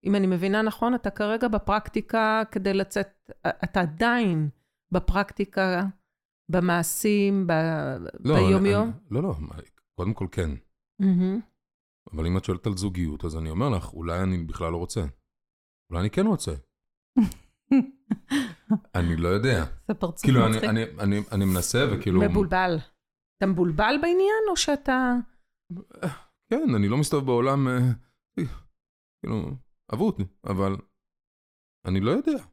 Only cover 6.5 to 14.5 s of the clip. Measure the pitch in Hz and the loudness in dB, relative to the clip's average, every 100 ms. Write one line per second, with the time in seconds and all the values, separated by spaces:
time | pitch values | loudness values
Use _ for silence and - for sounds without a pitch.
6.5 | 175 175 170 165 - 214 208 202 196 180 | 0 2 0 -2 -2 2 2 2 2 2
7.5 | 160 165 160 139 131 85 - - 165 190 | 0 0 -2 -4 -6 -10 -6 2 4 6
8.5 | 190 196 202 226 220 _ 107 185 78 78 | 6 4 2 0 -4 _ -4 -2 -4 -8
9.5 | 76 - _ _ - 90 113 92 - 82 | -12 -16 _ _ -6 -4 -4 -4 -4 -4
10.5 | 67 _ _ _ _ 190 180 180 196 - | -4 _ _ _ _ 2 2 2 -2 -8
11.5 | _ _ _ _ _ - 78 80 92 - | _ _ _ _ _ -14 -6 -2 -2 -2
12.5 | 92 - 95 101 90 82 73 85 80 80 | -4 -4 -4 -4 -2 -4 -4 -6 -6 -6
13.5 | 80 139 101 80 80 85 85 95 92 80 | -4 -2 -2 -6 -10 -6 -2 -2 -2 -4